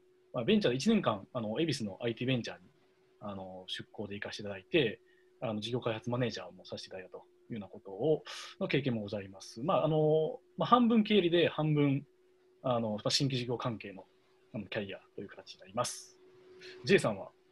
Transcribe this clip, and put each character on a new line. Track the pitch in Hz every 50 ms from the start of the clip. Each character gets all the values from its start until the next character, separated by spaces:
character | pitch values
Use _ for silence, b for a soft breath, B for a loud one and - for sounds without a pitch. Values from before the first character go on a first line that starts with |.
| _ _ _ _ _ _ -
ま | - 110
あ、 |
ベ | 127 214
ン | 214
チ | 202
ャ | 139
ー | 120
で |
一 | 135 135 214
年 | 226 202 156
間、 | 123 110 98 - - -
あ | 127
の、 | 110 104 110 127
恵 | 165
比 | 165 120
寿 | - 113
の | 101 92 -
ア | 123 120
イ | 117
テ | - 123
ィ |
ー | 123
ベ | 131
ン | 120 107
チ | 101
ャ | 90
ー | -
に、 | - - _ _ _ _ _ _ _ _ _ _
あ | 107 104 101
の、 | 95 95 92 92 92 92
出 | - - - 110 -
向 | - - 107
で | 98 101
行 | 101 -
か | 101
せ | -
て | - 107
い |
た | 101
だ | 101 98
い | 95
て、 | _ - 170 135 107 95 - _ _ _ _ _ _ _ _
あ | - 117 107
の、 | 104
事 | 104 113 120
業 | 120
開 | - 123 110
発 | 110 - -
マ | 120 120
ネ | 127 113
ー |
ジ | 104 -
ャ | - -
ー | 90
も | 92 -
さ | - 113 101
せ | -
て | -
い |
た | - -
だ | -
い |
た | -
と | - 92
い | - _ _ _ _ -
う | 127
よ | 110
う |
な | 101
こ | - - 107 -
と | 98
を、 | 95 98 120 156 156 - B B B B B B B -
の | 196 185
経 | - 143 135
験 | 135 120
も | 113 104
ご | 101
ざ | 107 104
い | 98 98
ま | 98 95
す。 | - - - 117 117
ま | 170 190
あ、 | - -
あ | 156
の、 | 156 156 156 156 156 156 156 156 - - _ _ _
ま | - 175
あ、 | 151
半 | 233 254 240
分 | 226 240 226 208
経 | - 214 202
理 | 175 170
で、 | 165 175 160 -
半 | - - 151 156 151
分、 | 147 143 143 135 139 - - _ _ _ _ _ _ _ _ _ _ -
あ | 135 123 117
の、 | 113 110 107
ま | 107 -
あ、 | 131
新 | - - 143
規 | 135 135
事 | 123 120
業 | 120 123 113
関 | - 127 113 101
係 | - 104 95
の、 | 90 - - _ _ _ _ _ _ _ _ -
あ | 110
の、 | 101
キ | - - 117
ャ | 101
リ | 98 113
ア | - - _ _
と | -
い | 104
う | 95
形 | - - 95 - -
に | -
な | -
り | - 95
ま | 113 123
す。 | - - - - - - - - - - - - - - B B B B B -
J | 123 196 180
さ | - 123
ん | 107 98
は | 92 - - _ _ _